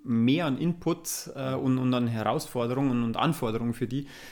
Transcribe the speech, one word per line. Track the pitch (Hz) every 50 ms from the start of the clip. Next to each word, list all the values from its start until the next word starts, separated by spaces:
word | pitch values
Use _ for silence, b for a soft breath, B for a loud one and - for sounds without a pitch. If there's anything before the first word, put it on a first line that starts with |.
| -
Mehr | - 117 113 117 127 139 170 170
an | 143 127 -
Input, | 160 175 170 - - 165 170 170 - - - - - - -
äh, | 139 131 131 131
und, | - 135 131 131 127
und | 131 127 123
an | 123 120
Herausforderungen | 117 117 110 107 107 127 160 - - - 123 117 120 127 135 139 135
und, | 120 120 120
und | 113 113
Anforderungen | 110 117 165 156 - 127 113 107 113 117 120 113
für | - 123
die, | 95 123 143 139 B B B B B